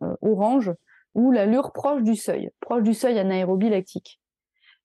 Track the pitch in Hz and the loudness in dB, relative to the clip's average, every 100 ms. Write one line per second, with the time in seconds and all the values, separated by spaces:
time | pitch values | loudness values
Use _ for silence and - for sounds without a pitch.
0 | 170 175 202 202 208 269 202 170 _ _ | -8 -4 -2 0 2 2 0 -4 _ _
1 | _ - 247 247 202 247 - - 277 294 | _ 0 2 4 4 2 0 -4 -2 0
2 | 220 214 - 170 - - - 240 214 220 | 0 0 -2 -6 -6 -10 -4 0 0 2
3 | 254 226 190 185 185 185 226 202 185 - | 0 0 0 0 0 0 2 0 -2 -10
4 | - - _ _ _ _ _ _ | -14 -20 _ _ _ _ _ _